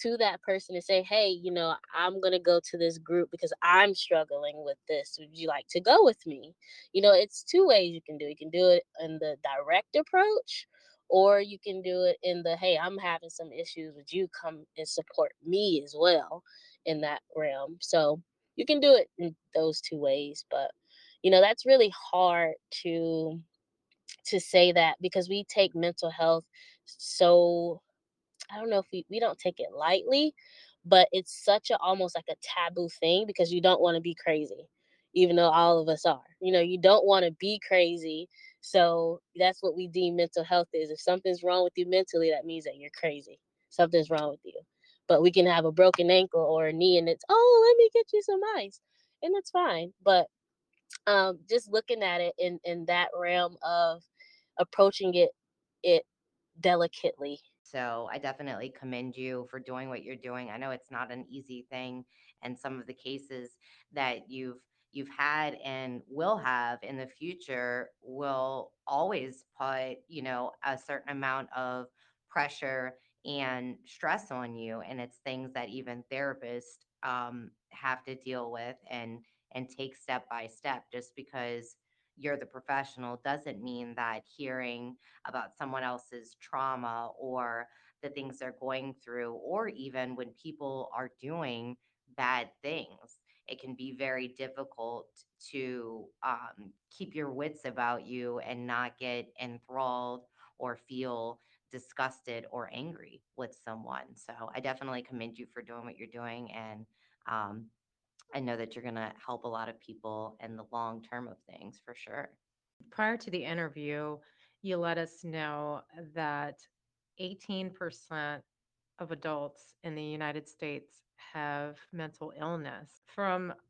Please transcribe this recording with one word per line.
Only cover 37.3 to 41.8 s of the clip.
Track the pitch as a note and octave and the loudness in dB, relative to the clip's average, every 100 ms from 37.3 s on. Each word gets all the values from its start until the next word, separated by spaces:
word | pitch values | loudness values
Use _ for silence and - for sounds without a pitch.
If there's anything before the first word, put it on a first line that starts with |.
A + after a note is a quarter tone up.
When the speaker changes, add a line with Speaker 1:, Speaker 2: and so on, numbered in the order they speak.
Speaker 1:
be | D#3+ G3 G#3+ - | 0 -4 -4 2
crazy, | F#3 E3+ E3+ D#3+ D#3 F3 _ - _ | 4 4 2 -6 -8 -10 _ -20 _
so | - F#3 E3+ E3+ E3 F3 _ F3 | 2 6 6 4 0 -4 _ 2
that's | F#3 F#3 | 2 2
what | F#3 E3 | -2 -4
we | F3+ | -4
deem | F3 F3 F3 | -2 0 0
mental | E3+ E3+ | 0 -2
health | E3 F3 E3+ | 0 2 2
is. | D#3+ D#3 | -2 -4
If | D#3 | -4
something's | - F#3 F#3+ F3 | 0 0 0 -2
wrong | F3 F3+ | 2 2
with | F3+ | 2
you | F3+ | 0